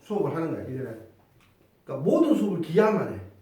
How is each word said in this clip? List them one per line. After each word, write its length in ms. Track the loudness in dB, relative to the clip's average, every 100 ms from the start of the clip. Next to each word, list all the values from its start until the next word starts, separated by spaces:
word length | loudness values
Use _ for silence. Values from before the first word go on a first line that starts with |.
수업을 340 | -6 -2 -2 -2
하는 160 | -4
거야, 140 | -6 -8
일 180 | -8
년에. 140 | -10 -12 -18 _ _ _ _ _ _ _
그러니까 260 | -12 -2 2
모든 260 | 4 4 4
수업을 260 | 2 -2
기하만 520 | 0 4 4 2 -2
해. 60 | -8 -14 -20